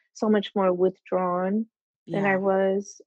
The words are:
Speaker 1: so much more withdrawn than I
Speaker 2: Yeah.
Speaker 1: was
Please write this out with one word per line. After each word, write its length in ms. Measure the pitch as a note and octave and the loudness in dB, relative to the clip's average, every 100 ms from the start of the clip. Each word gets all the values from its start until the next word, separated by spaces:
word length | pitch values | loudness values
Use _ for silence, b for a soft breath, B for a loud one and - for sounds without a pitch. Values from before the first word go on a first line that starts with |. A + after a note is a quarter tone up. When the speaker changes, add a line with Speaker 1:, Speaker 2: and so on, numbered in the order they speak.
| b | b
Speaker 1:
so 140 | - A3 | -6 0
much 240 | G#3 G3 | 0 0
more 180 | G3+ F#3+ | 0 0
withdrawn 920 | F3+ F#3 F#3 - F#3 F3+ F3+ F#3 G#3+ A3+ _ _ _ - | 2 0 -2 -6 -4 -2 -2 -2 -4 -6 _ _ _ -8
than 140 | G3+ G3+ | -2 0
I 80 | |
Speaker 2:
Yeah. 40 | F#3+ | 0
Speaker 1:
was 640 | G3 F#3+ F#3+ G3 G3+ - | 0 2 0 -2 -6 -10